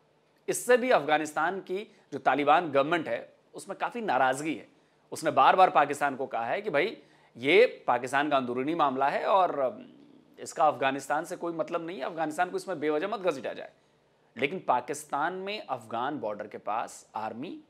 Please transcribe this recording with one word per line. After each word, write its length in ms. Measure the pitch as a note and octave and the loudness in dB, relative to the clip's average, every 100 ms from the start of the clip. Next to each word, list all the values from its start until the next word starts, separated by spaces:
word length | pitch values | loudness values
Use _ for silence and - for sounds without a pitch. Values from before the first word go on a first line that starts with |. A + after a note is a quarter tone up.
| _ _ _ _ - | _ _ _ _ -6
इससे 280 | - - B3 | -4 2 2
भी 140 | B3+ | 4
अफगानिस्तान 720 | G3 C#3+ D3+ D3+ D#3 D#3+ F#3+ | 2 4 0 0 -2 -2 -2
की 360 | - F#3+ A3 _ - | -8 -10 -10 _ -12
जो 60 | C3+ | -2
तालिबान 520 | C#3+ C3+ C#3+ D#3+ E3+ | 2 4 4 4 4
गवर्नमेंट 380 | C#3 C#3+ E3+ B2 | 2 2 0 -2
है, 240 | B2 - _ _ | -6 -8 _ _
उसमें 240 | C#3+ F#3+ F#3 | -16 -12 -8
काफ़ी 220 | F3 A#3+ | -6 -4
नाराज़गी 540 | G#3 C3 C3 C3+ D#3+ | 0 2 4 2 -4
है। 140 | A2+ - _ _ _ - | -6 -10 _ _ _ -14
उसने 180 | - D3+ | -4 0
बार-बार 400 | C3+ D3 F#3 F3+ | 6 6 8 6
पाकिस्तान 460 | D#3+ C#3+ C#3 C#3+ C3 | 6 2 0 -2 -2
को 100 | B2+ | -6
कहा 200 | A2+ A#2 | -4 -4
है 160 | F3 | -4
कि 80 | G#3 | 0
भाई, 260 | C#3+ G3 D4+ - _ _ A#2 | 0 0 -4 -20 _ _ -4
ये 480 | C3 F#3 B3+ - - | 4 6 6 2 0
पाकिस्तान 440 | B2 B2+ C#3 D3+ | 0 2 0 2
का 60 | C#3 | 0
अंदरूनी 380 | B2 B2 C3+ | 0 -2 -2
मामला 340 | E3+ D3 C3 C#3 | 2 0 2 0
है 160 | G3 | 0
और, 340 | A#3 G3 F3 C#3+ | 2 4 4 2
अम, 260 | C3 A2 - - - - _ - | -2 -4 -18 -20 -20 -20 _ -18
इसका 300 | A#2+ - D#3 | -10 2 2
अफगानिस्तान 560 | C3 C3+ C#3 C#3 D3+ | 2 0 -2 -2 -4
से 120 | E3+ F3+ | -4 -8
कोई 160 | E3+ | -6
मतलब 340 | E3 D#3+ E3+ E3 | -6 -4 -4 -6
नहीं 120 | G#3 | -8
है, 60 | |
अफगानिस्तान 460 | A#3+ E3+ D#3 D3+ F3+ | -6 -4 -4 -2 -2
को 60 | F#3 | -4
इसमें 240 | F#3 E3 | -6 -4
बेवजह 280 | D3+ D3+ G3 | 0 0 -2
मत 120 | A3 | -2
घसीटा 320 | F3 C#3 G#2 | -2 -2 -6
जाए। 180 | E2+ - _ _ _ _ _ _ A2+ | -8 -14 _ _ _ _ _ _ -4
लेकिन 280 | C#3+ F3+ - | -4 -2 0
पाकिस्तान 640 | B2 A#2+ - - C#3+ D#3+ | 0 0 -10 -6 -4 -2
में 340 | F#3 F#3+ G#3+ - | -4 -8 -8 -8
अफगान 520 | B2+ A2+ A#2 C3 D3 | -10 -6 -4 -4 -4
बॉर्डर 280 | G#2+ G#2+ G#2+ | -6 -8 -10
के 120 | G#2 | -10
पास 520 | - G#2+ - - - | -6 -6 -6 -12 -12
आर्मी 460 | A2 A2 G#2+ E3+ D#4 | -8 -8 -8 -12 -14